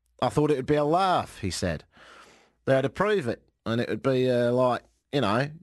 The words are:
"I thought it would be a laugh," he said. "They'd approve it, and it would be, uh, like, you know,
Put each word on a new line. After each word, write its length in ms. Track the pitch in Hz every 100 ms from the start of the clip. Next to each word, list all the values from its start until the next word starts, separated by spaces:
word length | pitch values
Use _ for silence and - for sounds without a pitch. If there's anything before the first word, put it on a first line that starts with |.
| _ _
"I 80 | 127
thought 220 | - 151
it 60 | 139
would 80 | 131
be 100 | 147
a 100 | 147
laugh," 540 | 170 190 156 92 -
he 120 | 95
said. 320 | - 92 78 - - - - - - _ _ -
"They'd 200 | 135 131
approve 420 | - 202 202 123
it, 140 | - _ _ -
and 160 | 113
it 80 | -
would 140 | 107
be, 260 | 135 131 127
uh, 220 | 123 120
like, 320 | 123 127 117 - _ _
you 100 | 143
know, 280 | 104 113 143 156